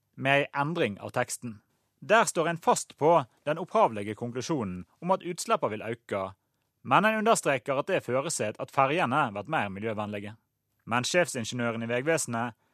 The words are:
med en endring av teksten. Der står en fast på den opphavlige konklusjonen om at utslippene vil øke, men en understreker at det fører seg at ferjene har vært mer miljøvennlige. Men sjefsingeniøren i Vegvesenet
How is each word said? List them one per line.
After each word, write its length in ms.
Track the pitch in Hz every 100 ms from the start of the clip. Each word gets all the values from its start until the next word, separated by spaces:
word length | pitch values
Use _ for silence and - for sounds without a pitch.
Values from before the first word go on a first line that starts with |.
| _ -
med 300 | 131 139 143
en 140 | 143 143
endring 300 | 175 120 98
av 120 | 104
teksten. 480 | 127 120 - 123 101 _ _ _ _
Der 240 | 139 220
står 240 | 196 180 160
en 80 | 165
fast 320 | 247 214 - -
på 300 | 147 165 127 _
den 140 | 143 165
opphavlige 560 | 180 220 175 107 104
konklusjonen 720 | 107 120 123 117 151 101 90 - _
om 80 | 175
at 100 | 190
utslippene 500 | 170 170 - 214 120
vil 120 | 107
øke, 520 | 104 120 - 101 95 - _ _ _ _
men 240 | 123 143 214
en 140 | 220
understreker 580 | 214 208 156 135 - 135
at 80 | 165
det 160 | 165
fører 280 | - 127 156
seg 260 | - 107 -
at 120 | -
ferjene 440 | - 135 165 135 143
har 160 | 127
vært 160 | 101 101
mer 220 | 156 101
miljøvennlige. 600 | 95 113 107 104 104 101 113 _ _ _ _
Men 220 | - 120 120
sjefsingeniøren 760 | 180 165 131 113 123 117 113 117
i 20 |
Vegvesenet 680 | 120 147 160 - 117 120 - _